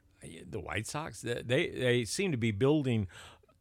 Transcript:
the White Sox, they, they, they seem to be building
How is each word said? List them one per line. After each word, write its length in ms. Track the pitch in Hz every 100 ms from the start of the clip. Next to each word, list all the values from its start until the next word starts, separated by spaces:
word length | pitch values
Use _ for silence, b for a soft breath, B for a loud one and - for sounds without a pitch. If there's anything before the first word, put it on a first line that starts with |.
| _ _ - 82 -
the 100 | 104
White 260 | 76 90 113
Sox, 340 | 147 165 -
they, 200 | 117 117 117
they, 240 | 135 170
they 360 | - 127 123 110
seem 260 | - 196
to 60 | 123
be 140 | 113
building 560 | 101 131 156 127 113 98 B B B _ _